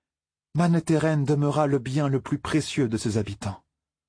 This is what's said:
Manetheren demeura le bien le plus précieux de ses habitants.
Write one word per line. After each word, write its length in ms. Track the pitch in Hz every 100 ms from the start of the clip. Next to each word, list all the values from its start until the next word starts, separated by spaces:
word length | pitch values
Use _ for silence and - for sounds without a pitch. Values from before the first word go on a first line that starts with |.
| _ _ _ _ _ 151
Manetheren 720 | 175 170 165 156 156 156 135
demeura 420 | 147 143 143 147
le 100 | 139
bien 300 | 120 135 143
le 120 | 135
plus 200 | - 147
précieux 480 | - 160 - - 127
de 100 | 110
ses 200 | 120 107
habitants. 440 | 104 101 101 95 _ _ _ _